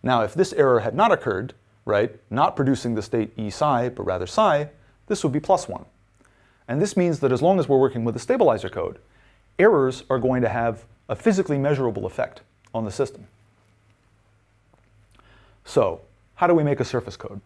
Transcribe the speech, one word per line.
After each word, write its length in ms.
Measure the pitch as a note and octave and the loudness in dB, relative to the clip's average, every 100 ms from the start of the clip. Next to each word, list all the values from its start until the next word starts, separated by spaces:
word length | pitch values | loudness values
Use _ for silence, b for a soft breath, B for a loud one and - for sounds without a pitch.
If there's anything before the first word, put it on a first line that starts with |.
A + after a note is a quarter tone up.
Now, 200 | B2 B2+ | 0 0
if 100 | G#2+ | 0
this 180 | D#3 F#3+ | 0 0
error 280 | - C#3 A#2+ | 2 4 4
had 140 | A2+ B2 | 2 2
not 160 | A3+ | 2
occurred, 420 | F#3 C3 F#2+ B2 - _ _ - | 2 0 -4 -6 -14 _ _ 0
right, 280 | G#2 A2 - _ | 0 0 -4 _
not 260 | A2+ E3+ - | 0 0 0
producing 400 | C3+ B2+ A#2+ A2 | 0 0 -2 -6
the 60 | |
state 300 | G2+ A#2+ G#2+ - | -4 -4 -4 -6
E 120 | G#2 | -8
psi, 380 | - D3+ B2+ B2 | -2 0 0 -2
but 140 | B2 | -4
rather 240 | F#2 F#2 F2+ | -6 -4 -4
psi, 420 | - G#3+ D3 D3 b b b _ | 0 2 2 -2 b b b _
this 160 | G3+ | -4
would 80 | D#3 | -2
be 80 | C#3 | -2
plus 300 | - F#3 - | 0 0 0
one. 160 | F2+ - _ _ _ b b b b - | -12 -14 _ _ _ b b b b -6
And 140 | C#3 | -2
this 160 | G3+ G3 | 0 2
means 220 | F3 D3+ | 0 2
that 120 | C#3 | 0
as 120 | B2 | 2
long 160 | D#3 F#3+ | 2 2
as 100 | D3 | 4
we're 80 | C3+ | 4
working 260 | C3 B2 | 4 0
with 120 | A#2 A2+ | -4 -4
a 40 | |
stabilizer 500 | - B3+ F3 G#2+ G2 | -4 2 2 2 -4
code, 280 | - F2 - b b b b b - | -8 -8 -10 b b b b b 2
errors 440 | G3+ E3+ C3 B2+ - | 4 4 2 -2 -4
are 80 | C3 | -2
going 240 | B2+ B2+ | 0 0
to 80 | A#2 | 0
have 360 | A#2 A#2 G#2+ - _ - | 0 -2 -4 -12 _ -10
a 80 | - | -2
physically 440 | A3+ F#3+ F#3 C#3+ | 2 2 0 0
measurable 480 | C#3 C#3 B2+ G2 G2 | 0 0 0 -2 -8
effect 340 | - - - _ _ _ | -6 -8 -8 _ _ _
on 120 | A#2 A2 | -8 -6
the 60 | |
system. 360 | G2 C3 - - _ _ _ _ _ _ _ _ _ _ _ _ _ _ _ _ _ _ _ b b b b | -4 -6 -6 -20 _ _ _ _ _ _ _ _ _ _ _ _ _ _ _ _ _ _ _ b b b b
So, 380 | - - G2+ E2+ - _ _ - | -2 2 2 -2 -12 _ _ -2
how 100 | F3 | 2
do 80 | |
we 100 | E3+ | 4
make 160 | D3 C3+ | 2 -2
a 60 | B2 | -2
surface 320 | B2 - - | -4 -8 -16
code? 240 | - G2+ | -14 -16